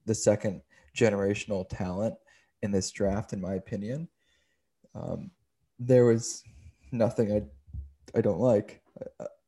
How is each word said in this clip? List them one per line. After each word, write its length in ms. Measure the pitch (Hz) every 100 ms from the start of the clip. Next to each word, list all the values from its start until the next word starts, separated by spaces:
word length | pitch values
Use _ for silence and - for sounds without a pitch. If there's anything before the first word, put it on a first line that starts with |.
the 100 | 107
second 460 | 107 110 104 107 90 _ _ _
generational 720 | - 113 101 98 104 - 98 95
talent 460 | - 92 90 113 - _ _ _ -
in 80 | 104
this 200 | 98 -
draft, 420 | - 98 98 -
in 80 | 101
my 140 | 90
opinion. 520 | 95 - 107 104 143 170 _ _ _ _ _ _ _ _
Um, 360 | - 85 87 - _ _ _ _ -
there 260 | 123 127
was 400 | 120 113 - - - - - _ -
nothing 400 | 120 113 - 104
I, 840 | 104 - - - - - _ - -
I 20 |
don't 180 | 104 87
like. 440 | 123 104 - - _ - - -
I, 80 | - _